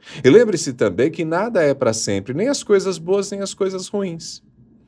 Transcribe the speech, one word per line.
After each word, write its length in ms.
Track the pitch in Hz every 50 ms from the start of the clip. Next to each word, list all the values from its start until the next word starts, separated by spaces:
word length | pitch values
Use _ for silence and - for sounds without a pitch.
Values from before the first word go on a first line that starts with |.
| _ - - - -
E 80 | 123
lembre-se 420 | 151 220 240 214 185 156 - 147 123
também 380 | - 120 104 87 104 123 165
que 140 | 160 175 170
nada 380 | 160 160 175 208 240 233 190 156
é 120 | 143 135
pra 180 | 120 123 117 113
sempre, 420 | 113 - - 101 98 98 - 127
nem 140 | 156 214 269
as 140 | 285 - -
coisas 360 | - 208 196 180 190 185 160
boas, 320 | 160 175 196 202 196 196
nem 100 | 202 202
as 140 | 196 190 -
coisas 340 | - 196 190 190 185 185 -
ruins. 540 | - 202 196 180 165 160 - - - - - _ _ _ - _ _ _ _